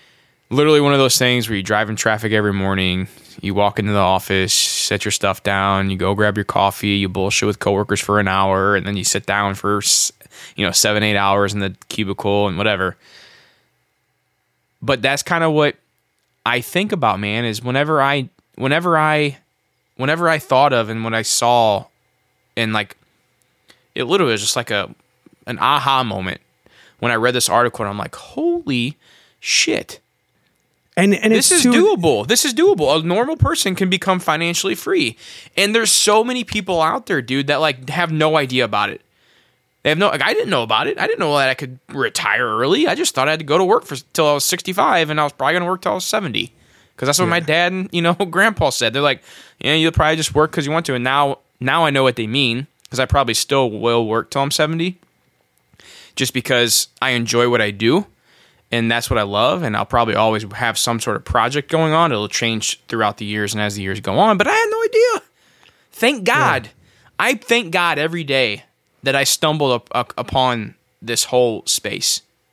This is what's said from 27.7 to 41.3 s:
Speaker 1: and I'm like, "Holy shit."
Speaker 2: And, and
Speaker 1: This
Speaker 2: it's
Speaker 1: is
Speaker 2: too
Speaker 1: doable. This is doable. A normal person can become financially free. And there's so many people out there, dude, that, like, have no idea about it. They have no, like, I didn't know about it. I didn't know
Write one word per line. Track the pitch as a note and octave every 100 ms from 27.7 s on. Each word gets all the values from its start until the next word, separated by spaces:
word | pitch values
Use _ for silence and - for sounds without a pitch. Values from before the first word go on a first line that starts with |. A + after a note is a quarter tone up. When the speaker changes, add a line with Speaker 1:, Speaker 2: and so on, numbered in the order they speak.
| - G#2
Speaker 1:
and |
I'm | G2+
like, | - -
"Holy | - - E4 E4+ E4+ B2+ A#2+ - _ _ _ _
shit." | - - - - - - _ _ _ _ _ _ _ _ _ -
Speaker 2:
And, | G3 G3
and | A3
Speaker 1:
This | A3+ C4+
Speaker 2:
it's | F4+ B3
Speaker 1:
is |
Speaker 2:
too | B3 G4 F#4+
Speaker 1:
doable. | E3+ A#2 A2+
This | A#3 D4
is |
doable. | A#3 F4+ F#4 D3 D#3
A | D#3+
normal | F#3 B3+ D#4+
person | C4+ - G3 F#3
can | F#3
become | F#3 F#3+ F#3
financially | F3+ D#3 E3+ E3+ G3 G3+
free. | - F#3+ C3 A2 - - - -
And | G3+
there's | A3 A3
so | - - G#3+ A#3
many | B3
people | A#3 G#3+ G3 F3
out | D#3+ B3 -
there, | E3
dude, | A#2 C3 C#3
that, | C#3+
like, | D#3 C3 B2+
have | D3 F3
no | D#3 D#3 D#3
idea | C#3 B2+ A#2
about | G#2 G2+
it. | - _ _ _ _ _ _ _ _ -
They |
have | D#3
no, | G3+
like, | -
I | C#3+ G#4
didn't | A#4+
know | D#3 A2+
about | A2 -
it. | -
I | -
didn't | A4+
know | E3+